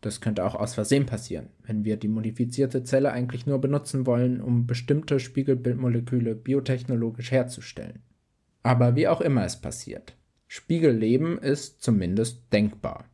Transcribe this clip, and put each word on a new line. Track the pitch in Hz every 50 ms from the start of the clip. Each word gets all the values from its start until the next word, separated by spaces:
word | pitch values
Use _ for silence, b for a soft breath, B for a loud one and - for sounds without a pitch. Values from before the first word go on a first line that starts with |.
Das | - 104 101 -
könnte | - 113 104 98 90
auch | - -
aus | - 104 104 -
Versehen | - 107 - - 139 139
passieren, | - - 107 - - - 80 - - _ _ _
wenn | - 110 107 104
wir | 107 107
die | 104 -
modifizierte | 107 110 110 110 113 117 - 127 120 123 - 139 127 127 131 123
Zelle | 123 135 135 139 139
eigentlich | - 123 123 123 - 120 -
nur | 143 139 131
benutzen | 135 135 143 147 143 - - 135 127
wollen, | 127 120 120 123 127 127 -
um | - 127 120 120 117
bestimmte | 120 - 120 - - 147 151 156 - 143 135
Spiegelbildmoleküle | 131 - - 139 135 139 135 127 123 - 123 123 127 123 117 120 117 120 127 123 117 117 110
biotechnologisch | 107 - - 135 139 135 - 131 123 123 - 127 117 117 113 110 117 120 -
herzustellen. | 131 131 123 123 - - - - - - - - - - _ _ _ _ _ _ _ _ _ _ _ _
Aber | _ 120 127 123 123 123 123
wie | 135 160 -
auch | 170 165
immer | - 165 139 120 95
es | 90 -
passiert, | - - 78 - - - - - - _ - - _ _ _ _ _ _
Spiegelleben | _ - - _ _ 165 165 165 151 120 110 110 110 120 135 156 170 170 -
ist | - 139 143 143 - - _ _
zumindest | - - 113 101 92 87 92 107 113 117 - - _ _
denkbar. | - 104 104 104 - - - - - - - _